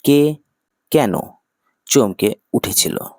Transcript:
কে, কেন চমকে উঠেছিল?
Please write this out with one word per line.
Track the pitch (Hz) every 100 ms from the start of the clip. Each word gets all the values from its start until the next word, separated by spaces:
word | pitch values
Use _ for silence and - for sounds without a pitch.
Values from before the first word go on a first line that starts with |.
কে, | - 143 147 151 _ _ _ _ _
কেন | 156 120 82 - _ _ _ _ _ -
চমকে | 143 107 92 - - _
উঠেছিল? | - - - - - -